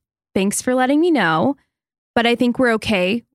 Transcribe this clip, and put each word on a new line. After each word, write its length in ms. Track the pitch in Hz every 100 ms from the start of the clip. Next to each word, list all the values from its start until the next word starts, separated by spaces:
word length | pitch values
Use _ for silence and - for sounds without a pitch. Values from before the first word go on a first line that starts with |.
| _ _ _ 196
thanks 260 | 196 -
for 140 | - 254
letting 260 | 254 294
me 100 | 349
know, 460 | 285 170 160 240 285 _ _ _ _ _ 240
but 100 | 233
I 100 | 240
think 220 | 247 233
we're 160 | 247
okay. 500 | 220 - 202 180 233 -